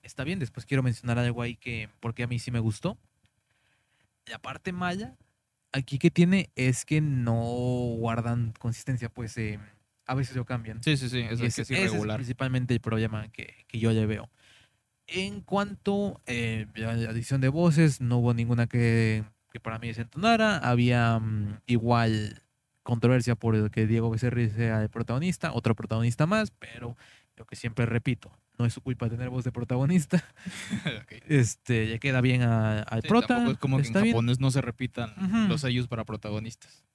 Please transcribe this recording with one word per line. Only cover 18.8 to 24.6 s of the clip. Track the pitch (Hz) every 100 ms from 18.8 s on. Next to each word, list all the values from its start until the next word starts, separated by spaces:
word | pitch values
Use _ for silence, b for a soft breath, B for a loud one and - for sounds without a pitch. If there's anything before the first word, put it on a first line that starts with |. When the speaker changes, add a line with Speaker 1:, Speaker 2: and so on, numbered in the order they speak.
| 117 113 113 110 107 _ _
Speaker 1:
que | 117
para | - 113
mí | 117
desentonara. | 113 117 147 214 233 220 185
Había, | 123 120 123 120 117 113
mm, | 110 110 104 104 -
igual | 120 113 120 113 110 107 - _ _ _ _
controversia | - 120 120 127 120 120
por | 117 110
el | 107
que | 110 110
Diego | 113 113
Becerril | 110 123 117 117
sea | 104